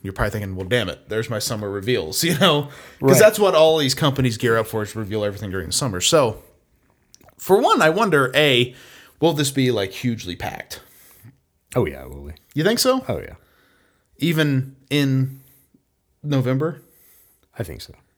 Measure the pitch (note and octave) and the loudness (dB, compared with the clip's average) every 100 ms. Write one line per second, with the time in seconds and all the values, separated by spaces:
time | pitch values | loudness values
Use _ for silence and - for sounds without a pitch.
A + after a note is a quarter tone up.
0 | G2 G2 A2 G#2+ G2 F#2 F#2+ A#2+ F#2+ - | -10 -4 -4 -4 -8 -8 -4 -2 -2 -8
1 | - G#2+ A2+ A2 - A2 G#2 G2+ G2+ A#2 | -8 -8 -6 -6 -6 -6 -6 -6 -4 -4
2 | D#2 D2+ E3 D3+ F#3 D3+ C#3 - - - | -4 -4 -2 2 2 2 -2 -14 -20 -2
3 | C3+ C3+ G#3+ G#3 G3 D#3+ D#3+ D#3+ C#3 - | 4 8 8 6 4 6 6 4 0 2
4 | D#3 C3+ B2+ G#2+ A#2+ A2+ A2 A2+ G#2 A2+ | 0 2 -2 0 0 0 0 -6 -6 -8
5 | G#2 G#2+ G#2 G2 G#2 F#2 E2+ - C#3 F2+ | -6 -4 -4 -6 -8 -8 -4 -4 -4 -2
6 | - E3 A#2+ - - _ _ _ _ _ | 2 2 2 -2 -18 _ _ _ _ _
7 | _ _ - _ - G3 D#4 G4 D#3+ F3 | _ _ -20 _ 2 4 4 4 4 2
8 | A3+ D3+ B2+ C#3+ D3+ B2 B2 - - - | 2 2 2 2 4 4 0 -4 -20 -20
9 | - _ E3 D3+ C#3 C#3 B2+ A2 F#2+ - | -20 _ 0 0 -2 0 0 0 -4 -4
10 | B2 A2 F#2 F2 - - - - - _ | -4 -4 -8 -10 -10 -12 -16 -18 -20 _
11 | - _ A#2 _ _ _ _ C3 F#2 C2+ | -20 _ -20 _ _ _ _ -2 -2 -6
12 | B1+ C#2 C#2+ - _ C#3+ E3+ A#3 B3+ C4 | -16 -16 -16 -18 _ 0 0 2 0 0
13 | - E2+ - - _ _ _ _ _ _ | -2 -8 -8 -18 _ _ _ _ _ _
14 | _ _ F3 D#3+ D3+ C3+ C3 - _ D3 | _ _ 0 2 2 0 -2 -12 _ 0
15 | C#3 C3 C3 - _ _ _ _ _ _ | 2 0 -2 -6 _ _ _ _ _ _
16 | _ _ D3 D3 A#2+ C3 D3+ - _ _ | _ _ -4 -2 0 -2 -2 -6 _ _
17 | _ _ _ _ _ - F2+ - - - | _ _ _ _ _ -12 -10 -10 -16 -20
18 | _ | _